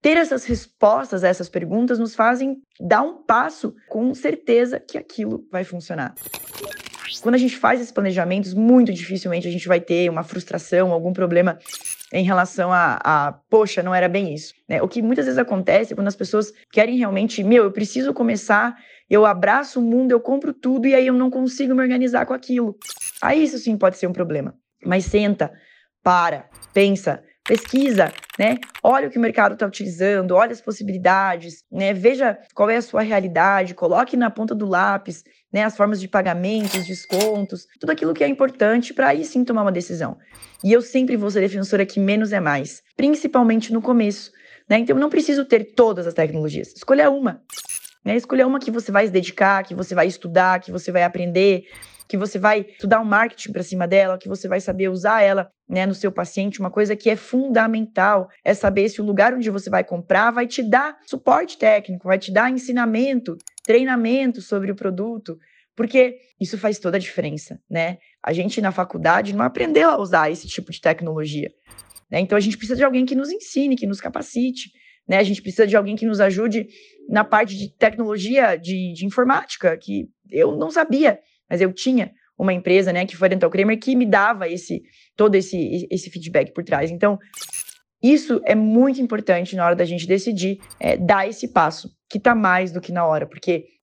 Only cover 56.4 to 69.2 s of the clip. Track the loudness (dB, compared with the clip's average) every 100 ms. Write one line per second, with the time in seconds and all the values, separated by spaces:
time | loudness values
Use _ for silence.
56.4 | -6 -4 -6 -2 -2 0 -2 -2 -4 -4
57.4 | 0 0 2 0 -4 0 2 2 -2 _
58.4 | -2 0 2 2 -2 -2 -4 4 4 2
59.4 | -4 -6 -4 -4 -2 -6 -2 2 2 0
60.4 | -4 -4 0 0 0 -8 _ -4 2 2
61.4 | 0 0 2 2 0 -12 -2 -2 0 0
62.4 | 0 -2 -4 -2 0 0 0 -2 -4 -12
63.4 | -14 -20 2 2 4 0 0 0 0 -4
64.4 | -4 -4 -4 -4 -6 -4 -6 -8 -12 -18
65.4 | _ _ _ _ 0 4 2 0 _ _
66.4 | -8 -4 -4 -4 -2 -4 -4 -6 -6 -8
67.4 | -14 -20 _ -6 -4 -6 _ _ -6 -4
68.4 | -4 -2 -4 -2 -6 -2 2 2